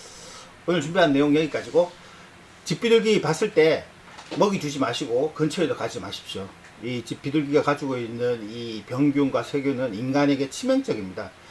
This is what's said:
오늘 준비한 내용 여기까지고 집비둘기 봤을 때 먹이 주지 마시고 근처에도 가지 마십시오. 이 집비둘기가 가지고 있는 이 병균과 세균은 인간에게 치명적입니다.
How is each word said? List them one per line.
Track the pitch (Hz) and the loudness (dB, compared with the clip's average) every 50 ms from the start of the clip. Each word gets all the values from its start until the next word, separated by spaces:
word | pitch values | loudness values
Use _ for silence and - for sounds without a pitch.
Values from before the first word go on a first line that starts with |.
| - - - - - - - - - - - - - | -20 -20 -20 -20 -18 -18 -18 -18 -20 -20 -20 -8 -2
오늘 | - 175 175 | 0 0 0
준비한 | 139 156 170 190 175 156 | 0 0 2 4 4 6
내용 | 139 139 147 147 143 | 6 4 4 4 4
여기까지고 | 151 165 147 - - - 117 127 156 175 175 - - - - - - - - - - - - - - - | 4 2 2 -2 -4 -4 0 2 2 2 2 0 -10 -20 -20 -20 -20 -20 -20 -20 -20 -20 -20 -20 -12 -6
집비둘기 | - 175 - - 233 233 226 196 220 214 190 | -6 -4 -2 2 4 4 6 6 4 2 2
봤을 | - 143 160 - 220 208 - | 2 0 0 0 -2 0 4
때 | 156 156 160 147 135 - - - - - - - - - - - - | 4 6 6 4 2 -2 -6 -16 -20 -20 -20 -20 -20 -14 -6 -2 0
먹이 | 180 208 196 170 | 2 2 2 0
주지 | 151 147 143 143 | -4 -4 -4 -2
마시고 | 135 135 123 - 156 123 117 123 147 156 - | -2 -2 -2 -4 -4 -2 0 0 0 0 -2
근처에도 | - 156 156 - 196 170 143 - | -2 -2 -2 0 0 -2 -2 -2
가지 | - 113 117 - 113 | -4 -6 -6 -6 -8
마십시오. | 92 87 90 - - - - 101 95 95 - - - - - - 104 | -10 -10 -10 -12 -12 -10 -10 -10 -10 -10 -12 -18 -20 -20 -18 -12 -10
이 | 120 123 120 113 | -8 -6 -6 -8
집비둘기가 | - - - - 143 135 160 147 139 143 147 127 | -8 -10 -10 -6 -4 -2 -2 0 2 2 2 2
가지고 | 143 143 143 151 135 131 123 | 2 0 -2 -2 -6 -6 -6
있는 | 120 110 117 120 120 123 123 117 110 104 | -6 -6 -6 -4 -2 -2 -2 -4 -6 -10
이 | 113 120 120 117 110 107 95 - | -10 -10 -8 -8 -8 -10 -10 -6
병균과 | 120 127 143 147 135 143 143 135 123 120 120 | -2 0 2 2 2 2 2 2 0 -2 -2
세균은 | - - 143 135 139 135 123 131 127 98 | -2 -4 -2 -2 -2 -2 -2 -2 -4 -4
인간에게 | 98 127 127 135 143 143 143 143 135 139 135 | -4 -4 0 2 2 4 4 4 2 0 -4
치명적입니다. | - - - 247 262 269 269 - - 107 - 95 - - 196 185 - - - - | -6 -4 -2 0 2 2 0 0 -4 -4 -6 -8 -8 -10 -10 -12 -14 -18 -20 -20